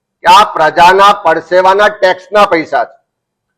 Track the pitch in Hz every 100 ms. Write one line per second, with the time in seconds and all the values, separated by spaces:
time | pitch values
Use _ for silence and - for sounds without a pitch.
0 | _ _ 165 190 214 165 156 156 175 190
1 | 202 208 165 160 - 180 185 196 208 208
2 | 185 175 - 208 202 170 143 131 113 _
3 | _ _ _ _ _